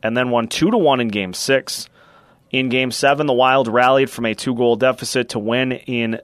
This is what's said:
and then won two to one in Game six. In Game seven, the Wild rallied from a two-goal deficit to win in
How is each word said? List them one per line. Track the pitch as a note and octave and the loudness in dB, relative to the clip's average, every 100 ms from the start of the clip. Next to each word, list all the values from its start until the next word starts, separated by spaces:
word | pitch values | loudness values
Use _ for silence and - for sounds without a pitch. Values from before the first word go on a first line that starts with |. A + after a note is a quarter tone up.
and | A2+ A#2+ | -2 -2
then | B2 | 0
won | A#2+ A2+ | 0 -2
two | - E3+ | 0 2
to | A#3 | 4
one | D#3+ C3 | 2 2
in | A#2 | 0
Game | G#2 F#2 | -2 -6
six. | F2+ - C3+ - - - _ _ _ _ _ _ | -6 0 0 0 -12 -12 _ _ _ _ _ _
In | C3 C3 | -4 0
Game | B2+ B2+ | 0 -2
seven, | A#2 C#3 C#3+ D3+ | 0 0 2 0
the | |
Wild | B2 B2+ C3+ A#2+ | 2 4 4 2
rallied | A#2 B2+ C3+ C3+ | 2 4 4 0
from | - | -4
a | A#2 | -6
two-goal | G#2+ - A#2+ A#2+ A#2 | -4 -4 0 2 2
deficit | C3 B2 A#2 C3 A#2+ | 0 0 -4 -4 -4
to | A#2 | -6
win | G#2 A#2+ C3 | -4 -2 -2
in | B2 - A#2+ A#2 A2+ | -6 -6 -4 -4 -6